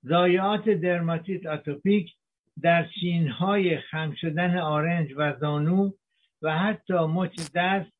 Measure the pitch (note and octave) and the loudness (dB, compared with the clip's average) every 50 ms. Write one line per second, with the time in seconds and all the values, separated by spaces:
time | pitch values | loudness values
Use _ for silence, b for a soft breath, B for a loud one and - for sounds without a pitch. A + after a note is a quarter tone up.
0 | - B2+ D#3 F3 F3+ F3+ F3 F#3 F#3+ G3+ G#3+ G#3 G#3 A3 G#3 E3+ D#3+ F3+ F3 F3 | -2 0 2 4 4 4 4 4 2 2 0 0 2 2 0 2 2 0 0 0
1 | E3+ E3 E3 D#3+ E3 F#3+ F#3+ F3 - D#3+ D3+ D3+ - D3+ C#3+ D3 _ F#3+ G3+ G#3 | 0 -2 -2 -4 -4 -6 -8 -6 -4 -6 -8 -6 -6 -8 -8 -2 _ 2 2 2
2 | F3 E3+ _ _ _ _ _ _ _ _ _ - C#3 E3+ E3+ E3+ E3 E3 - - | 2 -2 _ _ _ _ _ _ _ _ _ -2 2 4 4 4 2 -2 -6 -6
3 | F3 F3 F3 E3+ E3 C#3+ A#2 - E3+ F#3+ G3+ G#3 F#3+ F3 D#3+ C#3 - - - D#3 | -4 -2 0 2 0 0 0 -2 0 0 2 2 2 2 0 -2 -4 -8 -8 -6
4 | D#3+ D#3 C#3 - - E3 D3+ D#3+ F3 F3+ F3 F3+ E3 D#3 D3+ D3+ D3+ E3 F3 E3+ | -6 -6 -6 -6 -6 -4 -2 0 0 0 0 0 0 0 0 0 0 0 0 0
5 | D#3+ C3+ C3 C#3 D3+ D3 C#3 B2 D3 D3 D3 D3 D3+ D#3+ F3+ F#3+ G3 G3 G3 _ | -2 -4 -2 -2 -2 -2 -2 -2 -2 -2 0 0 0 2 2 2 2 0 -2 _
6 | _ _ _ _ _ _ _ _ - D#3 D#3 D#3+ F#3 G#3 G#3+ - _ - F#3 F3 | _ _ _ _ _ _ _ _ -4 -2 -2 0 0 0 -2 -4 _ -2 0 0
7 | E3 D#3+ D#3+ F3+ F#3 E3 - - E3 D3+ _ F3 F3 F#3 G3 G3 E3+ - _ _ | 2 2 0 0 -2 -2 -4 -10 -14 -6 _ -2 0 0 0 -2 -2 -6 _ _